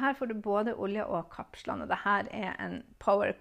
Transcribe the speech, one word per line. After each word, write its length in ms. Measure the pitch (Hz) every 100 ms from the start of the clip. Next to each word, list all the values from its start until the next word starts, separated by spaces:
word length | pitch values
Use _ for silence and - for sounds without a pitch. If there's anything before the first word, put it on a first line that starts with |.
her 140 | 269 269
får 100 | 247
du 120 | 220
både 300 | 208 202 226 -
olje 280 | 196 208 -
og 220 | 170 165
kapslene, 540 | - - - - 190 -
og 20 |
det 140 | 185
her 240 | 196 202 196
er 300 | - 185 -
en 220 | 180 180 - -
power 320 | - 202 202 -